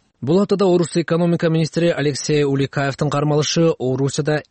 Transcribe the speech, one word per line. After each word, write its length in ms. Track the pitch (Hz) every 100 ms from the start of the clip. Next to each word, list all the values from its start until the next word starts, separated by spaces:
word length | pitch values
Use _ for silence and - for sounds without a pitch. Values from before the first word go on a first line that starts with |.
| _ _
Бул 200 | 123 180
аптада 240 | 202 190 196
Орус 320 | 180 170 170
экономика 520 | 160 165 175 170 165
министри 400 | 160 160 - 170
Алексей 540 | 147 147 131 - 151
Уликаевдин 680 | 143 139 135 - 139 131 151
кармалышы 640 | 143 147 147 139 - 165 160
Орусияда 640 | 127 131 139 - 147 151 -